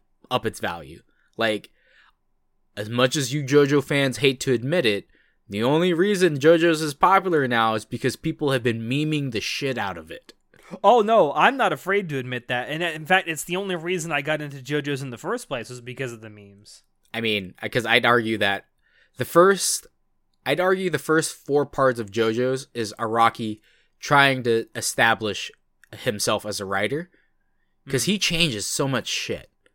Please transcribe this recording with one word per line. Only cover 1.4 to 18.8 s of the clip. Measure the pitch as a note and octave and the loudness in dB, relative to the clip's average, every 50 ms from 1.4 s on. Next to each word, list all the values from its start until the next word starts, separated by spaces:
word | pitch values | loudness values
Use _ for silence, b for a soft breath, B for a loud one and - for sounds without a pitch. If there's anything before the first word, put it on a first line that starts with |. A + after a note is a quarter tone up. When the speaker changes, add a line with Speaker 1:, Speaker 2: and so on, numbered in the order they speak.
| A2+ A2 G#2+ G#2 - - b b b b b b b b b b _ _ _ _ _ _ _ _ _ _ - | -2 -2 -2 -4 -8 -12 b b b b b b b b b b _ _ _ _ _ _ _ _ _ _ -12
Speaker 1:
as | - G#2+ G#2+ | -12 -10 -4
much | A#2 A#2+ C3 C3 - | 0 2 2 2 2
as | D#3 C3+ A#2 | 0 -4 -2
you | C3+ D3+ | -4 -4
JoJo | C#3+ B2+ C#3 D3 C#3+ C#3+ D3 C#3+ | 0 4 4 6 6 6 4 2
fans | C3 - D3+ C#3+ C#3 C3+ A#2+ - | 2 2 0 0 0 0 0 2
hate | D3 C#3 C3 B2+ | 2 2 2 0
to | - C3+ | -2 -2
admit | B2+ A2+ A2+ C3+ E3+ F3+ C#3 | -2 0 0 -2 -2 0 0
it, | A2 G2+ G2 - _ _ _ _ _ _ _ _ - | 0 0 -2 -4 _ _ _ _ _ _ _ _ -8
the | G2 G2+ | -4 -2
only | A2+ B2+ D3 D#3+ F3 F#3 E3+ | 0 2 2 2 2 2 2
reason | D#3 F#3 G#3 G#3 F3 F#3 F3 D3+ C#3 | 2 2 2 2 2 2 0 2 4
JoJo's | C3+ D#3 E3+ D#3+ E3 E3+ D#3+ D3+ | 6 6 6 6 6 2 2 2
is | D#3+ D3+ C#3 | -2 -6 -2
popular | - - F3+ F#3+ G3 F#3 F#3+ E3+ D3+ C3+ B2 | 2 2 4 4 4 2 2 0 0 0 2
now | B2 A#2 A2+ A2+ A2 | 2 2 2 2 0
is | A2 - | -2 -4
because | - - A#2 - B2+ A2+ | -8 -8 -4 -4 -4 -4
people | - - E3 D#3 - D#3 C#3 | -4 -6 -8 -6 -2 -2 0
have | C3+ B2+ | 0 0
been | A#2 B2 A2+ A2+ A2+ A2+ | 0 0 -2 -2 -4 -4
memeing | B2+ C#3+ D3+ D#3 D#3 D3 C#3 C3+ | -2 -2 -2 -2 -2 -2 -4 -4
the | A2 G#2 | -4 -6
shit | - - - - D3 C3+ B2+ A#2+ | -6 -6 -6 -6 -4 -4 -4 -4
out | G#2 G2 F2+ | -4 -6 -6
of | E2 D#2 E2 | -10 -12 -16
it. | E2+ - _ - - _ _ _ _ B B B F3 B | -18 -18 _ -20 -20 _ _ _ _ B B B -6 B
Speaker 2:
Oh, | - G3+ A#3+ A#3+ | 4 6 6 6
no, | G#3 G#3 A3+ A3 E3+ C#3+ C3 | 4 4 4 4 4 4 4
I'm | D3+ E3 G#3+ C4 | 4 4 4 4
not | C4+ A#3 F#3+ | 2 0 0
afraid | D#3 C3+ - F3 G3 G3+ G3+ D#3+ | 0 -2 -4 -2 -2 -2 -2 -4
to | D3 C3+ | -6 -6
admit | B2 B2+ B2+ B2 A#2+ - | -6 -6 -8 -8 -6 -4
that. | B2+ B2 B2 A2 | -4 -4 -4 -6
And, | D3 D#3+ | -6 -4
uh, | F3 | -4
in | E3+ D#3 D#3 D#3 | -6 -6 -4 0
fact, | D3 F#3 F#3+ E3 E3 | 2 2 2 2 0
it's | D#3+ D3 - | -6 -8 -8
the | - E3+ | -6 -6
only | F#3 G3+ G3 F3+ | -6 -4 -4 -6
reason | E3 D#3 F3 F#3 F3 D#3 E3+ | -6 -4 -4 -4 -4 -4 -4
I | D#3 C#3+ | -4 -4
got | C#3+ D3+ D#3 D3 | -2 -2 -4 -4
into | D3+ C#3+ C3+ | -6 -10 -14
JoJo's | C#3+ B2 C3 D3 D3 C#3 D3 C#3+ C3 | -12 -8 -4 -4 -4 -2 -4 -6 -6
in | C#3 C3+ | -6 -10
the | A#2 A2+ | -12 -10
first | - E3+ A3+ B3 - | -8 -8 -8 -8 -8
place | - D3 A#2+ A2 - | -8 -10 -10 -10 -10
was | B2 B2 | -14 -16
because | A#2 B2 B2+ B2 C3+ B2 | -14 -14 -10 -8 -8 -10
of | A#2 A2 | -10 -12
the | A2+ A2 | -16 -18
memes. | G#2+ G#2+ G2+ G2+ G2+ G2+ G#2 - - - _ _ _ _ _ _ - | -20 -20 -20 -20 -20 -20 -20 -20 -20 -20 _ _ _ _ _ _ -6
Speaker 1:
I | A2+ | -4
mean, | A2+ A2+ G#2+ G#2 F#2+ F2 - - - A2 | -2 0 -2 -2 -4 -8 -12 -10 -8 -4
'cause | - C3 A2 | -2 -2 0
I'd | A2+ A#2 A#2+ A#2 | 2 4 4 6
argue | A#2+ A#2+ A#2+ A2+ A2 A2 G2+ | 6 4 4 2 0 0 0
that | G#2 G2 G2 G2 - _ _ _ | 0 0 0 -2 -6 _ _ _